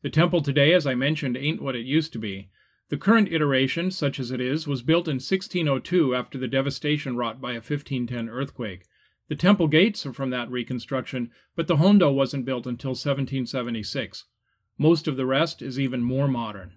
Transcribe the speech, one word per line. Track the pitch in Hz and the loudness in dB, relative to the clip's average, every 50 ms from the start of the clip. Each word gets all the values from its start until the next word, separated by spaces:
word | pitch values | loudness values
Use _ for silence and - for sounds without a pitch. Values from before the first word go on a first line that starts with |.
The | - 139 | -6 0
temple | - 156 175 170 165 170 147 | 2 2 2 4 2 0 0
today, | 143 131 143 139 151 175 | 2 2 4 6 6 6
as | 180 143 | 4 2
I | 139 127 | 2 -2
mentioned, | 123 135 147 156 151 147 131 120 | 0 0 0 -2 -2 -2 -4 -4
ain't | 127 139 151 165 151 139 | -2 -2 -4 -4 -2 -4
what | 139 123 | -6 -6
it | 120 117 | -6 -4
used | 131 143 160 156 - - | 0 2 0 0 0 -6
to | 113 | -6
be. | 107 104 98 95 95 - _ _ _ _ _ _ _ _ | -6 -6 -6 -8 -12 -16 _ _ _ _ _ _ _ _
The | 151 | -8
current | 147 - 196 226 226 208 - | -2 2 4 4 4 4 2
iteration, | 165 156 151 143 135 127 135 131 - 170 175 185 | 0 0 0 2 2 2 2 2 0 -2 -4 -4
such | 185 - 151 139 - - | -2 -2 -2 -2 -2 -2
as | 127 117 | -6 -6
it | 127 120 | -4 -4
is, | 123 127 139 160 156 | -2 -2 -2 -2 -2
was | 151 139 123 120 | -4 -4 -2 2
built | 143 160 175 170 | 2 2 2 2
in | 165 143 123 | 0 -4 -4
sixteen | - - 196 185 - - - 180 160 | -2 -2 -2 -2 -2 -4 -4 -2 0
oh | 147 135 131 | 0 0 0
two | - - 180 180 156 131 123 | -2 0 2 2 4 4 2
after | 127 117 - - | -2 -4 -6 -8
the | 127 127 | -6 -6
devastation | 123 127 135 135 143 - - - 147 151 147 147 139 120 | 0 0 0 0 0 -4 -4 -2 -2 -2 -2 -2 -4 -4
wrought | 123 120 113 113 131 | -4 -4 -4 -6 -8
by | 131 123 120 | -8 -8 -8
a | 117 | -8
fifteen | 113 - 147 143 - - 139 127 123 | -6 -6 -6 -6 -4 -6 -4 -4 -4
ten | 117 123 120 113 113 | -4 -4 -6 -6 -6
earthquake. | 113 127 139 139 _ - 120 104 92 90 _ _ _ _ _ _ _ _ _ _ | -6 -6 -8 -8 _ -8 -8 -8 -8 -12 _ _ _ _ _ _ _ _ _ _
The | 151 | -4
temple | 147 - 185 202 190 170 | 2 6 6 6 6 4
gates | 147 151 156 190 226 202 - - | 4 6 6 4 4 2 -4 -10
are | 139 123 | -10 -8
from | - 139 127 | -6 -4 -4
that | 127 123 120 117 | -4 -4 -6 -4
reconstruction, | 123 123 120 - 127 120 - - 139 131 117 - - 127 120 117 _ _ _ _ _ | -6 -6 -4 -4 -6 -8 -6 -4 -4 -4 -4 -6 -6 -6 -6 -6 _ _ _ _ _
but | - 160 | -6 0
the | 151 170 | 2 4
Hondo | 143 165 196 208 202 175 147 | 6 6 8 8 8 6 6
wasn't | 139 135 135 127 - 139 120 | 4 2 0 0 0 -4 -4
built | 131 131 120 - | -4 -4 -4 -4
until | 127 123 117 - 135 127 | -6 -8 -6 -4 -6 -6
seventeen | - - 147 139 143 135 - 139 135 123 | -2 -2 -2 0 0 -2 -4 -2 -4 -4
seventy-six. | 117 - 131 120 120 117 110 104 - - 139 113 98 - - - _ _ _ _ _ _ _ _ _ _ | -4 -4 -4 -4 -4 -6 -6 -6 -6 -6 -6 -6 -8 -12 -18 -20 _ _ _ _ _ _ _ _ _ _
Most | - 143 160 170 156 - | 2 4 4 4 4 2
of | 156 135 | -4 -2
the | 127 131 | -2 0
rest | 127 131 143 165 160 - - - | 2 2 2 2 0 -2 -10 -10
is | 139 120 131 | -8 -4 -2
even | 139 127 127 123 120 | -2 -2 -2 -2 -2
more | 123 127 135 143 | 0 0 0 0
modern. | 139 131 120 113 107 104 98 90 92 - | 0 0 -2 -4 -6 -8 -12 -14 -16 -18